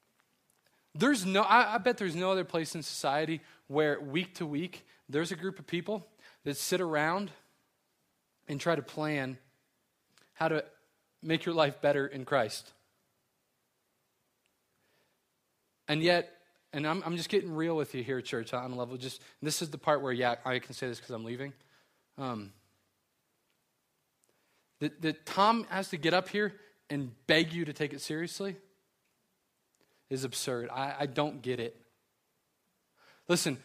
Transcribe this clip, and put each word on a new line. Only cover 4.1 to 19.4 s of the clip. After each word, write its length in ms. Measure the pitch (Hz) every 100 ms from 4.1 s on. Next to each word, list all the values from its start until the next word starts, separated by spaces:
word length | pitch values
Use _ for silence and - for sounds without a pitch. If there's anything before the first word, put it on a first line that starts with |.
| 147 175
to 120 | - 160
week 380 | 143 180 - - _ -
there's 240 | 139 165
a 40 | 175
group 220 | 185 -
of 80 | 147
people 400 | 175 175 208 - _ - -
that 120 | - 139
sit 260 | - 180
around 480 | 180 151 151 180 202 - _ _ _ _ _ _ _ _ _ _ -
and 140 | 143
try 140 | 175
to 80 | 160
plan 560 | 135 - 151 147 131 131 _ _ _ _ _ _ _ _ _
how 140 | - 160
to 160 | 156 - - _ _ _ _
make 240 | 160 160 170
your 80 |
life 260 | 165 143 143
better 260 | 147 143 139
in 200 | 139 127
Christ. 460 | 139 107 - - - _ _ _ _ _ _ _ _ _ _ _ _ _ _ _ _ _ _ _ _ _ _ _ _ _ _ _ _ _ _ -
And 140 | 151
yet, 280 | 165 175 - - _ _ _
and 120 | 151 151
I'm, 160 | 175 165
I'm 100 | 170
just 140 | -
getting 240 | 202 180
real 200 | 156 165
with 200 | 160 143
you 80 | 131
here, 180 | 120 131
church, 320 | 120 123 110
on 180 | 123 127
a 40 |
level. 220 | 123 120 127
Just, 240 | 131 - - -